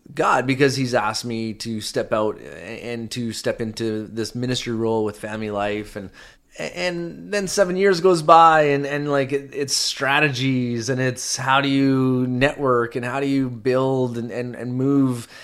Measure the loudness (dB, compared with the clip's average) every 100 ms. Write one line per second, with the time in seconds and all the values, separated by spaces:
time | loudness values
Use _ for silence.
0 | -10 -2 2 2 2 2 2 2 0 0
1 | 0 -4 -4 -4 -4 -6 -8 -8 -4 -4
2 | -2 0 0 -4 -10 -16 -14 -12 -8 -8
3 | -8 -6 -6 -4 -4 -2 -4 -4 -4 -4
4 | -6 -6 -6 -4 -4 -4 -4 -2 0 0
5 | -2 -4 -8 -6 -4 -2 -2 -4 -6 -12
6 | -14 -16 -20 -20 _ -12 -10 -6 -4 -4
7 | -8 -10 -6 -4 0 2 2 4 2 4
8 | 4 6 8 8 10 8 4 2 0 -4
9 | 0 0 0 -2 -4 -6 -4 -2 -2 -2
10 | 0 2 2 2 0 0 0 -2 -2 0
11 | 0 -2 -6 -4 0 2 2 2 4 4
12 | 2 2 0 2 0 2 2 2 2 -4
13 | -4 -2 0 0 0 -2 0 2 2 0
14 | 0 -2 -6 -6 -8 -8 -6 -2 2 2
15 | 2 0 -8 -18